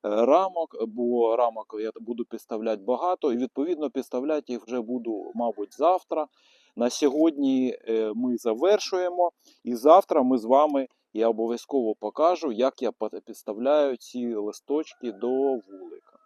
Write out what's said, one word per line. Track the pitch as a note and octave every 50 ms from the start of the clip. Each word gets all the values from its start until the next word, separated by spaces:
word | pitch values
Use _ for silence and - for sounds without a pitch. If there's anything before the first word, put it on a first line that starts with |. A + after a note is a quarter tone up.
| -
рамок, | G#2 G#2 G#2+ A#2 B2 D3 F3 F#3+ F#3+ F3+ E3+ E3 - - - A2+
бо | A2+ G#2+ A#2+ A#2+ A#2+ A#2+ A#2+ A#2 A2+ A2+
рамок | A#2+ B2 A#2 A2+ A2 G#2+ _ - G#2+
я | G#2+ A2 - A#2
буду | A#2 A2+ A#2+ A2+ A#2
підставляти | _ - A2 - _ B2 A2 A2 A2+ A2 G#2 F#2+
багато, | G#2 B2 A#2+ D#3 F3+ F#3 F3+ - D3 A#2
і, |
відповідно, | A#2+ C3 A#2+ _ C3+ C#3+ E3+ F3+ D3+ D3+ C3+
підставляти | _ C3+ B2 - - B2+ C3 D3+ D#3 D3+ B2+ - B2
їх | A2+ -
вже | A2 B2 B2+
буду, | A2+ A2 B2 B2 A#2 A#2 A2 G2+ - - -
мабуть, | A2+ A#2+ A#2 G#2+ - G2+ - -
завтра. | - C#3 E3+ F#3 F3+ - _ E3+ D#3+ D3+ - _ _ _ _ _ _ _ _ _
На | - A#2 B2
сьогодні, | - - D3+ C#3+ B2+ D3 D#3+ E3 D3+ C#3 C#3+ C3+ C3+ C3 B2+ B2+ G#2+ - -
е, | G#2+ A2+ A2+ A2 G#2+ G#2
ми | A2+ B2 B2+ A#2+
завершуємо, | A2+ - A#2 A2 A2+ C#3+ F#3 G#3 G3+ - - - F#3 F#3 F3+ F3 F3+ F3 E3+ _ _ _ _ _ _ _
і | A#2 B2
завтра | A2+ A#2 D3 E3 F#3+ G3 _ F#3+ D#3 C3
ми | B2+ C3
з | B2 G#2+
вами, | A2+ B2+ C#3 D3+ D#3 C#3+ C#3 C3+ B2+ _ _ _ _ _
я | G#2+ A2 A2+
обов'язково | A2+ G#2+ A2+ A2+ A#2+ A#2 - _ C#3+ C3+ A#2+ A2 G#2
покажу, | _ A2 G#2+ - - D3+ E3+ F3+ E3 E3+ D3
як | A2+ G#2 B2 C3+ - -
я | B2+ A2
пот-, | - _ A2 G#2 - F2
підставляю | _ - G#2+ - - - G#2 G#2 A#2+ C3+ D3 D3+ D3 C#3 B2+
ці | A#2 - - - B2 A#2+ A#2+ A#2
листочки | G#2 G#2 G#2 G#2+ - _ _ C#3 D3+ D#3 - - _ - A#2+
до | G#2+ G2 A2 A#2+
вулика. | B2+ C3 C3+ C#3 C3+ A#2+ G#2+ F#2+ G2 F#2+ F#2 E2 E2 - _ _ _ _ _